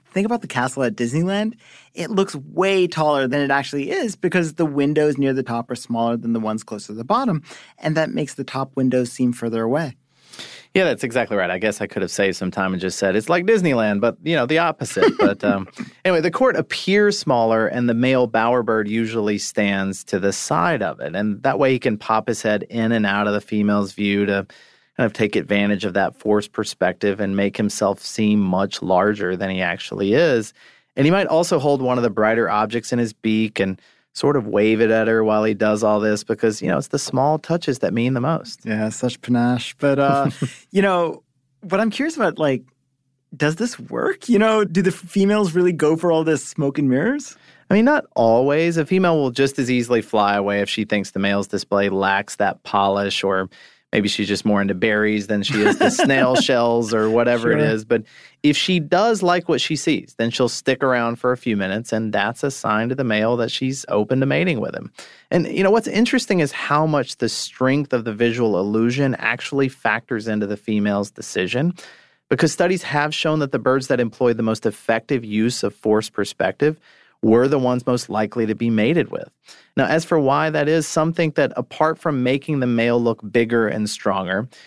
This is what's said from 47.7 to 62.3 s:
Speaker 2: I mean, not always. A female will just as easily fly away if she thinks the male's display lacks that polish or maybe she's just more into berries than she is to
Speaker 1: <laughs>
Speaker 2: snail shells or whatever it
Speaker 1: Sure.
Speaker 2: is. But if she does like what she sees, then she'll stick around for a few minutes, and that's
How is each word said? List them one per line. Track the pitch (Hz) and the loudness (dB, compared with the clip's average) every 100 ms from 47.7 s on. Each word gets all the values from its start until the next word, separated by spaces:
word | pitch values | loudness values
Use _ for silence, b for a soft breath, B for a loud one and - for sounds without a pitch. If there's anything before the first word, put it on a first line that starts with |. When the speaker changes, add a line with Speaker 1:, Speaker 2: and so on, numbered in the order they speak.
Speaker 2:
I | |
mean, | 202 240 | 2 4
not | 294 - - | 2 0 2
always. | 113 117 135 147 170 165 | 4 6 4 2 2 0
A | 143 | 0
female | 185 180 160 | 2 4 2
will | 135 | 0
just | 120 139 139 | 2 0 2
as | 123 | 0
easily | 127 120 120 | 0 2 0
fly | 107 110 101 101 | 2 2 2 2
away | 101 101 | 0 0
if | 101 | -2
she | - 104 | -2 -2
thinks | 104 95 | -2 -2
the | 98 | -2
male's | 101 101 98 | 0 0 -2
display | 101 - 101 101 | -6 -2 0 0
lacks | 95 98 98 101 - | 0 0 0 -2 -2
that | 101 - | -2 -2
polish | - 104 98 98 101 - | -4 0 2 2 0 -2
or | 98 95 95 B B B B | -2 -2 -2 B B B B
maybe | 107 101 | -2 -2
she's | - 98 | -2 -2
just | 98 | -2
more | 110 101 | 0 2
into | 98 | 0
berries | 92 110 107 107 107 101 | 0 0 2 0 0 -2
than | 104 | -2
she | 98 113 | -2 0
is | 104 - | 2 2
to | - | 0
Speaker 1:
<laughs> | - 330 | 2 2
Speaker 2:
snail | 135 127 131 | 2 2 2
shells | 247 123 120 117 110 | 2 2 2 2 0
or | 113 110 | 0 2
whatever | 113 120 120 117 | 2 2 2 0
it | 113 | 2
Speaker 1:
Sure. | - | 2
Speaker 2:
is. | 110 110 | -2 0
But | 117 113 B B B | -2 -2 B B B
if | 147 151 | 0 0
she | - 185 | 2 0
does | 147 180 226 214 | 2 2 2 2
like | 175 180 170 | 2 2 2
what | 139 | -2
she | - 156 | 0 -2
sees, | - 127 - - | 0 -2 -2 -4
then | 117 | -2
she'll | - 120 | 0 -2
stick | - - 131 | 0 -2 0
around | 135 123 117 117 | 2 0 0 -2
for | 127 | -2
a | 123 | -2
few | 123 104 | -2 -2
minutes, | 95 101 117 | -2 -4 -4
and | 110 110 | -4 -2
that's | 104 104 | -2 -2